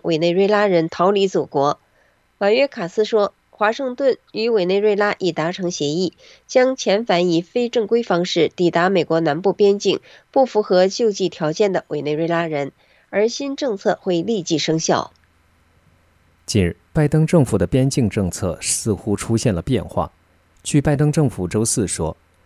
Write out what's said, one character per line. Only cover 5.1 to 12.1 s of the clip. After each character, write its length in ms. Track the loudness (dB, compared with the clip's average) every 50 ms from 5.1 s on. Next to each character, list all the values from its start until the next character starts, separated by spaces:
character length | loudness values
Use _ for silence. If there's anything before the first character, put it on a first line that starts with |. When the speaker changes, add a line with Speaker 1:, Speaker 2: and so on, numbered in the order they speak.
| 0 -2
Speaker 1:
已 140 | -2 -2 -2
达 180 | -2 -2 -2
成 200 | -4 -4 -6 -6
协 160 | -4 -4 -4
议， 260 | -2 -2 -2 -2 -4 -6 _ -18 -20 -20 _ _
将 300 | -2 2 2 2 2 0
遣 300 | -2 -2 0 0 0 0
返 240 | 0 0 2 2 2
以 100 | 2 0
非 300 | -2 -2 -2 -2 -2 0
正 160 | 0 -2 0
规 160 | 0 0 0 0
方 240 | 0 0 0 -2
式 260 | 0 0 0 0 0 0
抵 160 | 0 0 2
达 200 | 2 2 2 2
美 120 | 2 2 0
国 160 | 2 0 0
南 200 | 0 0 0 0
部 140 | 0 -2 2
边 240 | 4 4 2 2 2
境 220 | 0 -2 -2 -2 -4 -12 -20 -20 _ _
不 140 | 0 2 2
符 180 | 2 2 0 0
合 260 | 2 4 4 4 2
救 220 | 2 0 0 0
济 200 | 0 0 -2 -4
条 240 | -2 -2 -4 -2 0
件 180 | 0 0 0 0
的 120 | -2 -4 -6
委 140 | -6 -6 -4
内 100 | -4